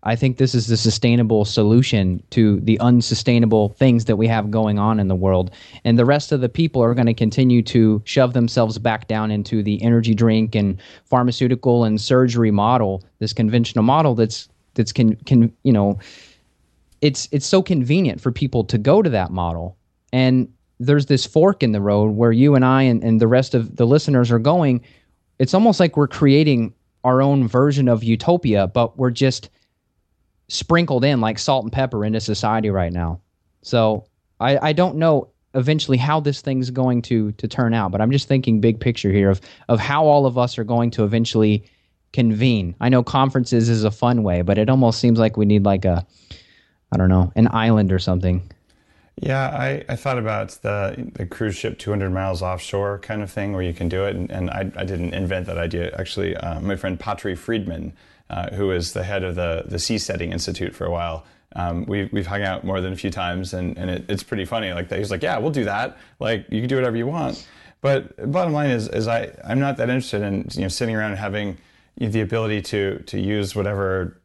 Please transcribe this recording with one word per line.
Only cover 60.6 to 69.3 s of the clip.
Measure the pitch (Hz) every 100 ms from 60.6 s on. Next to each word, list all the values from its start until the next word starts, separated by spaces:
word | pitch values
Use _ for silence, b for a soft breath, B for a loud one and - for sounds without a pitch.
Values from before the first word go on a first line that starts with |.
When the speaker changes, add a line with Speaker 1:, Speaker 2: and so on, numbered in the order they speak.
| 87
Speaker 2:
for | - 87
a |
while, | 85 85 80 - b b
um, | - 87 85 -
we've, | 101 98
we've | 104 90
hung | 101
out | 98 92
more | 92 95
than | 92
a | 92
few | 98
times, | 92 90 87 92
and, | 92 90 85
and | 92
it, | 90 87
it's | 101
pretty | - 110 90
funny. | 113 104
Like, | 87 90
he's | 95 101
like, | 95
"Yeah, | - 147
we'll | 127
do | 147
that. | 104 101 127 - b b
Like, | 110 113 -
you | 107
can | 123
do | 131
whatever | 127 113
you | 120
want." | 165 135 - - b b b
But | 139 139 - - 117
bottom | 156 175
line | 147 147
is, | 123 107
is | - 110
I, | 117 -